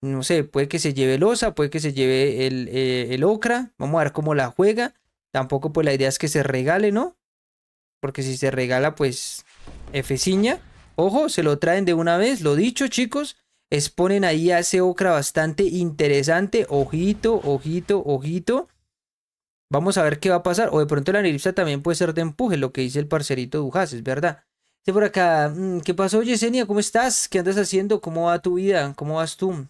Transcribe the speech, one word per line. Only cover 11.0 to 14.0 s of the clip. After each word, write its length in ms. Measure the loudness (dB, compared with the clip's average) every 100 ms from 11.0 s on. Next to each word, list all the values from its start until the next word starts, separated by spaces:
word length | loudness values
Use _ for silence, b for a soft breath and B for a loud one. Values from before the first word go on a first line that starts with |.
| 0 2 0
se 140 | 0
lo 160 | 0 2
traen 260 | 2 2 2
de 80 |
una 240 | 2 2 2
vez, 240 | 2 0
lo 140 | 0 2
dicho, 320 | 2 0 -2
chicos. 500 | -2 -2 -4 -6 -12 _ _ _
Exponen 540 | -4 -4 0